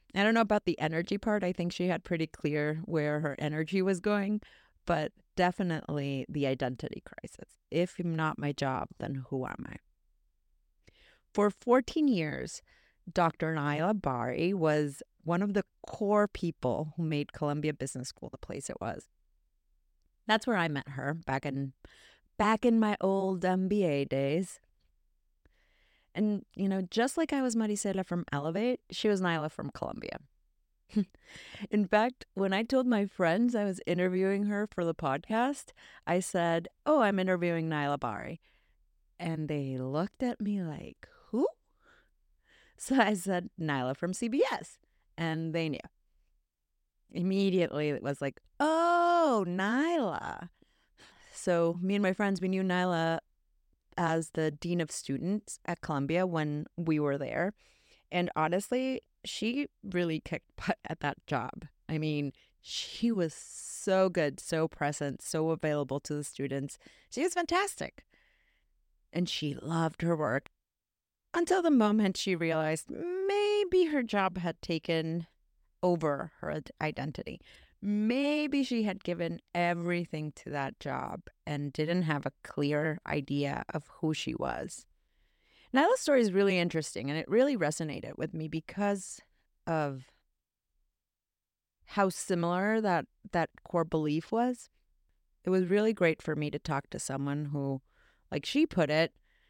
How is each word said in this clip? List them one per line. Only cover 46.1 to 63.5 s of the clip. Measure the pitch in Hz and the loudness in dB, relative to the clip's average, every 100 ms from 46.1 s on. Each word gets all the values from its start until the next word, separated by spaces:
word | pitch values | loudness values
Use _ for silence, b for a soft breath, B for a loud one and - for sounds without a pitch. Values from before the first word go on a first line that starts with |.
| _ _ _ _ _ _ _ _ _ _ | _ _ _ _ _ _ _ _ _ _
Immediately, | 175 180 190 196 185 165 147 151 | -2 0 2 4 4 2 2 0
it | 143 | 0
was | 135 143 | -2 -4
like, | 139 - - - | -4 -6 -10 -2
"Oh, | 302 320 339 349 349 349 311 226 175 | 2 2 4 4 4 4 4 4 2
Naila." | 180 202 247 320 339 214 147 - - 175 _ b b b b b b b | 0 0 2 2 2 0 -2 -6 -8 -12 _ b b b b b b b
So | - - 170 170 175 | -6 0 4 4 2
me | 185 | 0
and | 202 | 2
my | 190 | 2
friends, | 190 202 190 | 2 0 0
we | 185 | 0
knew | 190 | 0
Naila | 190 180 180 165 165 165 - _ _ _ _ _ _ - | 2 2 2 2 2 0 -4 _ _ _ _ _ _ 0
as | 170 165 160 | 2 2 0
the | - 156 | 0 0
dean | 147 170 175 | 0 -2 0
of | 160 | -2
students | - - 139 175 208 - - - | -4 -6 -4 -2 -4 -6 -12 -8
at | 175 | -6
Columbia | - 147 139 170 185 | -4 -2 0 0 0
when | 165 151 147 - - | 0 -2 -2 -6 -4
we | 165 151 | 0 2
were | 147 139 | 2 0
there. | 131 117 185 - b b b b b | -2 -2 -2 -4 b b b b b
And | 175 175 | -2 0
honestly, | - 156 180 - 254 262 262 - _ - | 0 2 0 0 0 0 -4 -8 _ -12
she | - 220 262 285 _ | -6 -4 -2 -6 _
really | 196 180 170 160 | -6 -2 0 -2
kicked | - - - | -4 -8 -10
<laughs> | - | -8
butt | - - - | -4 -4 -6
at | 160 | -6
that | 147 - - | -4 -6 -4
job. | 135 120 - 151 _ - | -4 -4 -10 -16 _ -8
I | 156 | -4
mean, | 156 147 143 - b b | -2 -2 -4 -8 b b
she | - - - - 233 | -12 -10 -8 -2 0
was | 208 160 | 2 0
so | - - | -4 -14